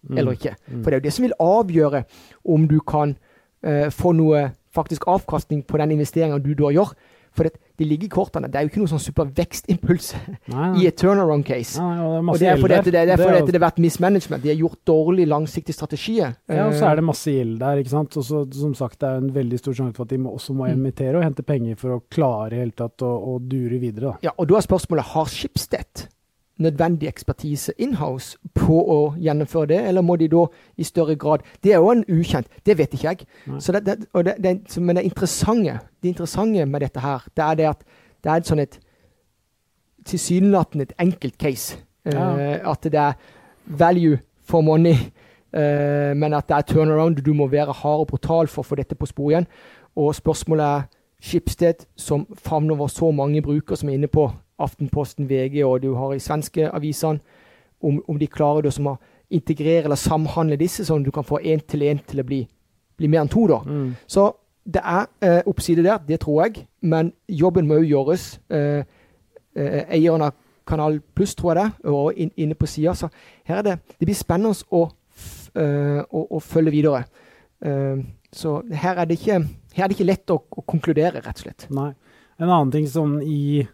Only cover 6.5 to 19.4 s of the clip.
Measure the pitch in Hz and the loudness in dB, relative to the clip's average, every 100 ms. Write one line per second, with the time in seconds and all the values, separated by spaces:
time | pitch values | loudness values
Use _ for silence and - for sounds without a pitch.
6.5 | 143 147 151 202 - _ _ _ - 160 | 0 2 2 0 -4 _ _ _ -2 -2
7.5 | - _ - 156 151 196 180 196 165 131 | -4 _ -6 -2 -2 -2 -2 -2 -4 -4
8.5 | 139 151 - 190 151 - 143 139 135 170 | -2 -2 0 -2 -2 -4 -4 -2 -2 -4
9.5 | - - 170 - 175 - - - - - | -6 -4 -2 2 0 -2 -12 -12 -14 -8
10.5 | 123 170 185 180 156 180 202 175 147 143 | -4 0 4 2 4 2 4 2 2 0
11.5 | 131 117 143 175 175 160 165 170 170 180 | -4 -4 -4 -4 -2 -2 -2 0 2 4
12.5 | 180 190 175 185 170 170 185 180 185 147 | 6 6 4 4 4 4 4 4 4 2
13.5 | 175 165 - 170 - 175 202 - 143 135 | 2 2 4 2 2 2 2 0 -4 -2
14.5 | 156 160 - - 156 156 185 165 151 156 | 0 -2 -2 2 2 4 2 2 2 -2
15.5 | - - 156 156 151 - 220 143 117 - | -6 -8 -8 -8 -8 -4 0 -2 -4 -4
16.5 | 156 214 - 202 151 165 - 156 139 117 | 0 0 2 2 4 2 -2 -2 -2 -2
17.5 | 113 131 143 123 143 151 156 123 151 135 | -2 -2 -2 0 -2 -2 -6 -4 -4 -4
18.5 | 135 147 135 127 - 139 131 135 135 | -4 -4 -2 -6 -4 -4 -2 -2 -2